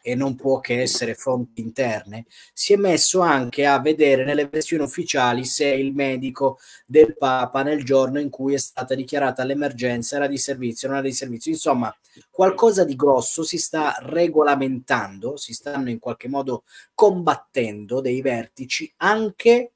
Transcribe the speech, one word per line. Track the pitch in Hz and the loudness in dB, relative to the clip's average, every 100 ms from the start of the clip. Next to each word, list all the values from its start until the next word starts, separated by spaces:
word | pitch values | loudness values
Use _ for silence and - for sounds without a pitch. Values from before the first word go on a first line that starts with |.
| - | -4
e | |
non | 123 135 127 | -2 -2 -2
può | 135 131 | -2 -2
che | - 123 | 0 -2
essere | 123 - 117 | 0 0 -2
fonti | 110 131 127 117 - | -6 -4 -4 -4 -10
interne, | 113 123 131 127 101 107 117 - - | -10 -4 -4 -4 -10 -16 -16 -20 -12
si | - - | -4 2
è | 202 | 4
messo | 196 160 - 185 | 4 4 4 4
anche | 170 139 120 139 143 | 4 2 0 0 2
a | 139 | 2
vedere | 143 156 147 131 | 2 2 4 4
nelle | 131 147 143 | 2 -2 -2
versioni | 156 151 165 | -4 -2 -2
ufficiali | 143 - - 139 123 120 | -2 -4 -4 0 0 0
se | 127 - 143 | 0 2 2
il | 135 135 | 0 -2
medico | 139 139 131 131 123 135 135 - - _ | -2 -2 -2 -6 -2 -2 -2 -20 -20 _
del | 143 156 - | 6 6 4
Papa | 135 131 123 135 | -2 0 -2 -2
nel | 139 151 | -2 -2
giorno | 127 135 131 139 | 2 2 4 -2
in | 143 | -6
cui | - 135 | -4 -2
è | 139 | -2
stata | - - 123 | -2 -6 -6
dichiarata | 135 127 143 135 123 | -6 -4 -2 -2 -2
l'emergenza | 131 139 143 123 123 120 117 | -4 -2 -4 -2 -4 -2 -2
era | 143 139 | -2 -2
di | 139 | -2
servizio, | - 131 123 117 131 | -2 -2 -6 -4 -4
non | 135 | -4
era | 135 | -2
di | |
servizio. | 131 131 117 156 | -4 -6 -8 -6
Insomma, | 160 156 123 113 - _ - _ | -2 0 0 -2 -6 _ -20 _
qualcosa | - 190 190 226 196 | 2 2 4 2 4
di | 156 | 0
grosso | 131 143 131 120 - | 2 4 4 2 -2
si | 160 165 | -2 0
sta | - 160 151 - | -2 0 -2 -4
regolamentando, | 123 160 170 156 147 139 135 127 - 127 98 98 117 143 | -4 0 2 4 4 2 0 -4 -2 -2 -2 -8 -10 -8
si | - | -8
stanno | 117 143 143 127 | -8 -6 -6 -6
in | 113 | -6
qualche | 123 113 123 | -8 -10 -6
modo | 139 135 117 _ - - | -6 -4 -8 _ -20 -16
combattendo | - 214 185 160 139 _ 135 113 104 104 127 | 4 4 4 0 -2 _ -4 -4 -6 -6 -4
dei | 131 127 | -2 -2
vertici | 135 117 117 - 127 - 156 _ | -2 -4 -6 -14 -8 -8 -8 _
anche | 185 220 220 - 233 240 240 | 0 0 -2 0 4 4 2